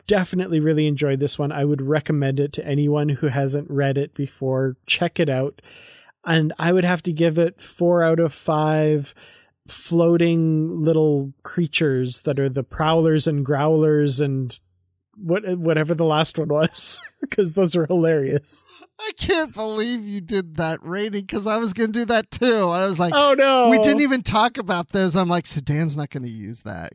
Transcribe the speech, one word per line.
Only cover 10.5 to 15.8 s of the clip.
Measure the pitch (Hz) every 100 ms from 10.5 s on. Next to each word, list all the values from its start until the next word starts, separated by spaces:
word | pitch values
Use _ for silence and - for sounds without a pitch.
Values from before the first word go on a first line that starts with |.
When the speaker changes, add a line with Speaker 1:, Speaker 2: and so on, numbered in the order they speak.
| 156 160 175
Speaker 1:
little | 156 160 156 143 139 -
creatures | - - 165 - 156 131 127 -
that | 151 139
are | 139
the | 131
prowlers | 127 - 156 165 160 156 147
and | 147
growlers | 135 139 151 160 156 151 147 127
and | 143 135 127 - _ _ _ _ _ -
what, | 170 185 208 180
whatever | 165 156